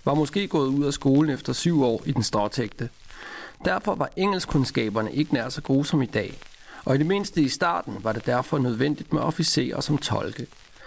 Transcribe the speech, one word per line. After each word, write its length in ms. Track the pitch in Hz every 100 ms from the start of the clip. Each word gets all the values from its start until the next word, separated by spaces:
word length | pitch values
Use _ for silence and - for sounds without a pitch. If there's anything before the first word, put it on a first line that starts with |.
| -
var 80 |
måske 340 | 147 147 202 196
gået 200 | 160 135
ud 180 | 139 143
af 80 |
skolen 380 | 135 139 139 156
efter 220 | 131 -
syv 300 | 127 170 165
år 180 | 127 113 -
i 60 |
den 120 | 120
stråtægte. 680 | 107 107 104 - 107 - 117 - - - - - - - 175
Derfor 300 | 190 208 -
var 140 | 139 -
engelskkundskaberne 1000 | 196 190 - 147 127 - 110 107 104
ikke 200 | - 156
nær 160 | 135 120
så 120 | 156
gode 240 | - 135 147
som 160 | 151
i 40 | 123
dag. 320 | 113 95 - - - - - -
Og 100 | 135
i 20 |
det 80 | 156
mindste 360 | 196 202 -
i 80 | 135
starten 480 | - 175 175 - 98
var 100 | 107
det 140 | 110 113
derfor 320 | 123 - 151
nødvendigt 560 | 123 113 143 151 -
med 80 | -
officerer 600 | - - 160 - - -
som 160 | - 147
tolke. 500 | - 104 101 101 120 - - -